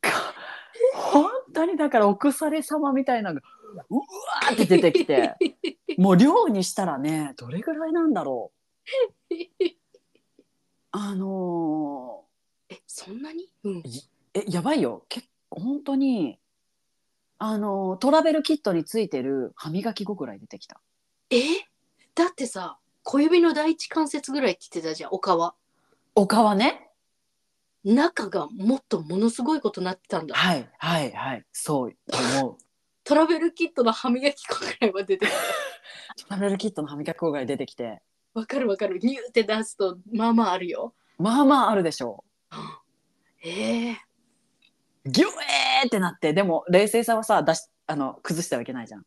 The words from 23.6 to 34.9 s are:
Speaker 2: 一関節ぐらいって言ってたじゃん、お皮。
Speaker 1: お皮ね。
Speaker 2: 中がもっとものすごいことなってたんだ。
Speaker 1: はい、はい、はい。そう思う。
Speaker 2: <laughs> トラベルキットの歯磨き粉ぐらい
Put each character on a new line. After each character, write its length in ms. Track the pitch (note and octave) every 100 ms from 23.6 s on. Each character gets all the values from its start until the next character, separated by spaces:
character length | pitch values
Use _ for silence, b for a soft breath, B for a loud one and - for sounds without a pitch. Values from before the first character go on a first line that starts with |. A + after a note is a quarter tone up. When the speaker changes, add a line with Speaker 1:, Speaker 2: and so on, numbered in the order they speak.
| D#4
Speaker 2:
一 160 | D#4+ -
関 200 | - D4+
節 240 | D4 C#4
ぐ 80 | C#4
ら 80 | B3+
い 40 |
っ 20 |
て 120 | F3+ -
言 100 | F3+
っ 20 |
て 60 | D#3+
た 40 |
じ 100 | D#3
ゃ 40 | D#3+
ん、 20 |
お 60 | F#3+
皮。 40 | - F3 E3+ - _ _ _ _ _
Speaker 1:
お 120 | - G3
皮 300 | G#3 G#3+ G3+
ね。 340 | B3+ - - _ _ _ _ _ _ _ _ _
Speaker 2:
中 440 | G3 A#3 D#4+ - G#3
が 180 | F3+ D3
も 280 | - G3 C4
っ 60 | _
と 120 | G3
も 140 | D#3 F3+
の 140 | A3+
す 120 | A3+
ご 120 | B3
い 60 | D#4
こ 100 | A3
と 100 | G3
な 120 | F#3
っ 40 | F#3
て 120 | _
た 120 | F#3
ん 60 | D#3
だ。 80 |
Speaker 1:
は 220 | - F3+ D#3+
い、 120 | A2+ _
は 240 | D#3+ E3+
い、 100 | C#3
は 220 | - C3+
い。 100 | A#2+ _
そ 360 | - - D3 A#2+
う 80 | - _ - B3+ C4+
思 100 | C4
う。 60 | - _ _
Speaker 2:
<laughs> 220 | _ _
ト 100 | -
ラ 120 | D4 D#4+
ベ 120 | E4
ル 160 | E4
キ 120 | - E4
ッ 60 |
ト 120 | -
の 80 | A#3
歯 180 | A3+ C4
磨 180 | B3 C#4
き 120 | C#4+ -
粉 120 | -
ぐ 80 | - -
ら 80 |
い 40 | A3+